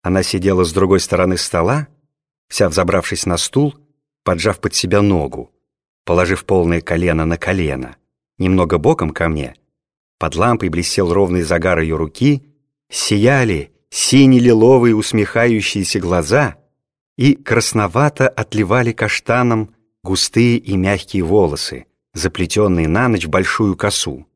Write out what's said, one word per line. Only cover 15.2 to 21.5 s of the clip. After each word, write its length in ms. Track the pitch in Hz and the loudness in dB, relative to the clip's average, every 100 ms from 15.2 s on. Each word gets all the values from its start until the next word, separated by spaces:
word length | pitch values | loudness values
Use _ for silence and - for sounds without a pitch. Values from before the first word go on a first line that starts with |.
| 101 117 120 113 98 101 95 104 | 0 0 0 0 -2 -4 -4 -4
глаза 560 | 85 90 78 127 127 - _ _ _ _ _ - | 0 -2 0 0 0 -6 _ _ _ _ _ 0
и 180 | 131 139 | 2 2
красновато 960 | - 117 - 110 101 104 147 - 131 | 0 0 0 -2 -2 0 0 0 -2
отливали 640 | - 113 107 95 120 120 | -2 -6 -4 0 0 0
каштаном 840 | 113 107 - - 120 120 113 104 _ _ _ | -2 -4 -4 -2 0 0 -2 -4 _ _ _
густые 540 | - 95 - - 120 117 | -6 -4 0 2 2 2
и 200 | - 98 | -2 -2
мягкие 460 | 95 101 - 98 | 0 -2 -4 -4
волосы, 640 | 82 104 87 | 2 2 2